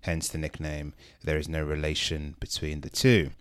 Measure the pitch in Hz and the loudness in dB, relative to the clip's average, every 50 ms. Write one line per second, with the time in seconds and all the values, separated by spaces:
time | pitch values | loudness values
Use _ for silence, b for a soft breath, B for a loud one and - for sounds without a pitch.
0 | - - 85 80 78 - - 82 78 76 - - 78 76 76 73 73 73 - b | -2 -2 -2 -2 -2 -4 -4 -4 -4 -4 -4 -6 -6 -6 -6 -6 -6 -8 -10 b
1 | b b b b - - 78 78 76 76 80 80 78 73 76 76 76 76 78 - | b b b b -2 0 0 0 0 -2 -2 -2 0 0 0 0 0 0 0 0
2 | - - 82 78 73 73 73 - - - - - - 78 76 76 71 - - - | -2 -2 -2 -4 -4 -8 -8 -8 -8 -6 -6 -4 -4 -4 -4 -4 -6 -6 -4 4
3 | - 131 123 104 78 69 - - | 6 8 8 8 6 2 -4 -12